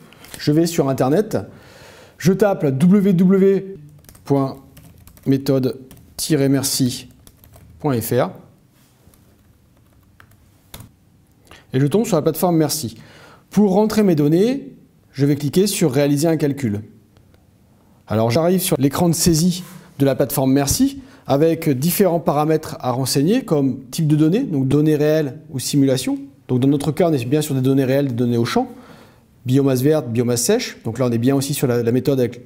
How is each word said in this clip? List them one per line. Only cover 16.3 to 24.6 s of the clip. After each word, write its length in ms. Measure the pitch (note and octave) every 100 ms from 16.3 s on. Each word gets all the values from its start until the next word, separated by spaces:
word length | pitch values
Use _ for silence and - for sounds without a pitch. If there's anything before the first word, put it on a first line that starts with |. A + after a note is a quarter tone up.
| D#3
calcul. 440 | C#3+ C3+ A2+ G2+ G#2 - _ _ _ _ _ _ _ _ _ _ -
Alors 240 | G#2+ A2+
j'arrive 300 | A#2+ E3+ F#3
sur 160 | F#3 D3
l'écran 300 | C#3 - F3
de 60 |
saisie 500 | D#3 - D#3 F3+ F3 - - - -
de 60 |
la 100 | C3+
plateforme 380 | C3 C#3 - C3
Merci 480 | C3+ C#3 - C4+ - - - -
avec 440 | C#3 E3 D#3+ D#3
différents 500 | B2+ E3 E3+ F#3 E3
paramètres 560 | - D3 D3+ D#3 - -
à 100 | B2
renseigner 560 | B2 C3+ C#3+ D3+ B3 -
comme 340 | D3+ C3+ C#3 -
type 160 | - D#3
de 80 |
données, 280 | D3+ D#3 G#3
donc 260 | C4 D3